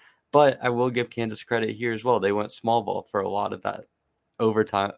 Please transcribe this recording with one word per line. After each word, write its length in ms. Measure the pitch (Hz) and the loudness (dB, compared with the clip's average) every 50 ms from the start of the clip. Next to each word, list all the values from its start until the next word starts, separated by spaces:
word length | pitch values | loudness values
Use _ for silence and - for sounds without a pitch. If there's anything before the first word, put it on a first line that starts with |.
| _ _ _ _ _ _ | _ _ _ _ _ _
But 260 | - 147 147 139 127 - | 4 6 6 6 4 2
I 80 | 123 123 | -2 -2
will 220 | 123 120 123 127 | 0 0 0 0
give 200 | 120 123 120 - | 0 -2 -4 -4
Kansas 340 | - 117 117 110 107 - - | -4 -6 -4 -4 -6 -8 -6
credit 320 | - 120 117 113 110 110 | -2 -2 0 0 -2 -4
here 160 | 104 120 120 | -4 -4 -4
as 100 | 113 107 | -4 -2
well. 160 | 107 127 120 104 | 2 2 2 4
They 140 | 95 101 | 4 2
went 180 | 101 104 104 107 | 2 0 -2 -4
small 320 | - - - 113 117 120 | -8 -6 -2 0 0 0
ball 240 | 107 98 95 95 - _ | 0 -2 -6 -6 -6 _
for 120 | - 104 | -4 -2
a 80 | 98 98 | -2 -2
lot 240 | 98 101 101 101 | -2 -4 -4 -4
of 100 | 98 92 | -6 -6
that 220 | - 104 98 95 - _ _ _ _ _ _ _ _ _ _ - | -6 -8 -8 -8 -12 _ _ _ _ _ _ _ _ _ _ 0
overtime, 500 | 120 110 107 110 107 - - 101 98 101 - | 0 2 4 2 0 2 2 -2 -2 -2 -4